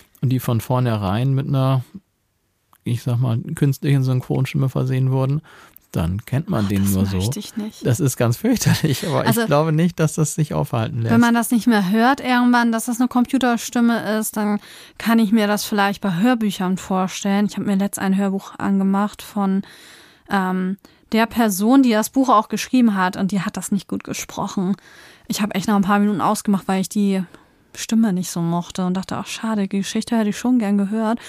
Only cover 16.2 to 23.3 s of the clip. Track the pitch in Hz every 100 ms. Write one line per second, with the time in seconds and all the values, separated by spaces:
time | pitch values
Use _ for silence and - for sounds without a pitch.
16.2 | 240 240 208 180 185 185 - 185 185 -
17.2 | 202 196 202 - 208 196 202 - 196 190
18.2 | 196 196 - - 202 196 190 196 208 -
19.2 | - 202 196 190 - - - - - _
20.2 | - 202 185 185 185 196 - _ - 220
21.2 | 226 233 220 185 214 277 254 214 214 269
22.2 | 262 233 - 220 - 254 233 196 185 190
23.2 | 190